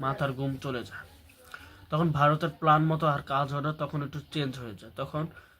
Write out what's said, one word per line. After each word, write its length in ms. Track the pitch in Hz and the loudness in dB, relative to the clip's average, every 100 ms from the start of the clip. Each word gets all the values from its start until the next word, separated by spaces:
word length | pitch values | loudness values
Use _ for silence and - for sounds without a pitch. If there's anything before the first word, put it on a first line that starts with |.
মাথার 320 | 135 139 139 | -4 -2 -2
ঘুম 240 | 127 139 131 | -2 -4 -4
চলে 280 | 143 123 | -6 -6
যায়। 220 | - - - - - - - - - - - | -8 -14 -18 -20 -20 -20 -20 -20 -20 -20 -4
তখন 200 | 151 170 | 0 2
ভারতের 380 | 143 147 151 165 | 4 4 4 0
প্ল্যান 360 | - 156 156 | 0 6 6
মতো 220 | 156 156 160 | 6 2 2
আর 160 | 143 | 0
কাজ 300 | 139 139 139 | 0 -2 0
হয় 80 | 143 | -2
না, 120 | 147 | -4
তখন 300 | 156 143 151 | -4 -4 -4
একটু 180 | 143 147 - | -6 -8 -8
চেঞ্জ 260 | 156 139 127 | -4 -4 -4
হয়ে 160 | 117 | -10
যায়। 180 | 101 113 - | -12 -14 -10
তখন 300 | 135 151 160 - - | -6 -4 -6 -8 -20